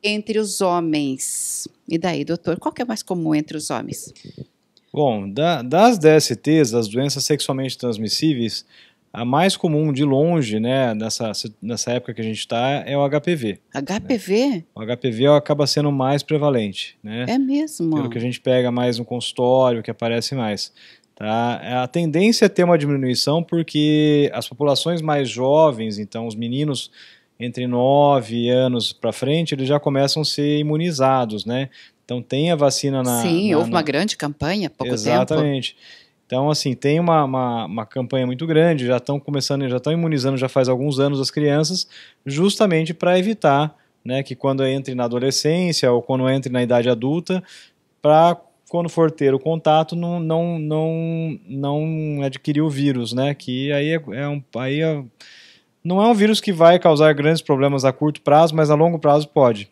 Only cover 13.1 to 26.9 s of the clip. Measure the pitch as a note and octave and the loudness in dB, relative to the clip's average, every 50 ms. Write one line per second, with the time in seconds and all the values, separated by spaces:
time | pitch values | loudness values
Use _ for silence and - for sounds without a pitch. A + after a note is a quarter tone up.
13.1 | C#3 D3+ D3 - F3 D#3 B2+ B2 C3 - _ _ _ - C#4 - F#3 A3 - - | 0 -2 -2 -2 -4 -2 -2 -6 -6 -8 _ _ _ -8 -6 -6 -6 -8 -4 -4
14.1 | C4 A3 - - F#3+ G#3+ B3+ C#4+ C4 F3+ D#3+ _ _ G#2+ A2 G#2+ A#2+ A#2+ - C3 | -4 -4 -2 -2 0 0 2 0 -2 -4 -6 _ _ -12 -8 -6 -6 -4 -4 -4
15.1 | A2+ A2 B2+ C#3+ D3 D3 C#3+ - D3+ C#3+ D3 C3+ - D3+ D3 D3 C#3+ C#3 C3 C3 | -2 2 4 6 6 4 4 2 0 0 0 0 0 0 0 0 0 0 0 0
16.1 | C#3+ C#3+ - - D#3 D3+ C#3+ D3 C#3 A#2+ A2 G2+ F#2 - - - - _ _ G#2+ | 0 -2 -2 -2 -2 0 0 0 0 0 -2 -2 -6 -8 -12 -14 -14 _ _ -12
17.1 | G#2+ A#2 B2 - A3+ C4 C#4 C4 C4+ C#4+ D#4 D#4 - - E3+ E3 D#3 D3+ C#3 A#2+ | -8 -8 -4 -2 -2 -2 0 0 0 -2 -2 -4 -6 -4 -2 -2 0 -2 -2 -4
18.1 | A2+ A#2+ A2+ B2 B2 - _ C3 B2+ B2+ B2 B2 A#2+ B2 B2 B2 A#2+ A2+ A#2+ - | -4 -4 -4 -4 -6 -4 _ 0 2 2 2 0 0 0 0 0 -2 -2 -6 -8
19.1 | B2 B2 A2+ - - - B2+ B2 B2+ C3 C3 B2+ A#2+ A#2 G#2+ - A2+ _ - A#2 | -8 -8 -8 -8 -4 -2 2 2 4 4 4 2 2 -2 -4 -8 -10 _ -4 -2
20.1 | A#2 A#2 A2+ - C#3 C3+ A#2+ A2 G#2 F#2+ - - _ _ - - - _ _ _ | -2 -2 -4 -4 -4 -4 -4 -4 -4 -4 -6 -12 _ _ -20 -20 -20 _ _ _
21.1 | _ _ G#2+ G#2+ A2 A2+ A#2 A#2+ A#2+ - B1 F#2 B2 B2 B2+ B2 - E3+ E3+ D#3+ | _ _ -6 -4 -2 -2 0 -2 -4 -6 -8 -6 -4 -4 -4 -2 -2 -2 -2 0
22.1 | C#3+ D#3+ F#3+ A3 A#3 - - G3 - - F3+ F3 F3 E3 D3 C#3+ C#3+ C#3 C3+ B2+ | 0 2 4 4 4 4 4 2 4 4 4 4 4 4 4 2 0 0 0 -2
23.1 | B2 A#2 - - C#3+ E3 E3+ - - E3+ E3 - - D3+ D3+ D3+ D3+ D3+ D3+ D3+ | -2 0 0 0 0 0 -2 -2 -2 -4 -4 -2 -2 0 2 2 2 4 4 4
24.1 | D3 D3 C#3+ C#3 - A#2 A#2 - - A#2 D3 D3 C#3 B2+ - E3 F3 E3+ D#3 D#3 | 4 4 4 2 0 -4 -10 -10 -8 -2 0 0 0 0 0 -2 -4 -2 -2 -2
25.1 | D3+ C#3+ C#3 B2 G#2+ A#2 B2+ C3 C#3+ D#3 D#3+ D#3 C3 A2 A2+ A2 G#2 G2+ - G2 | 0 0 0 -4 -4 -2 0 2 4 6 6 4 4 0 -6 -6 -6 -6 -8 -8
26.1 | - A2+ A#3 A#2 A3 G#3+ A#3 A#3 B3 C#3 D3+ D3+ C#3 A#2+ - - | -8 -8 -8 -8 -8 -8 -6 -6 -4 -4 -2 -4 -4 -6 -8 -12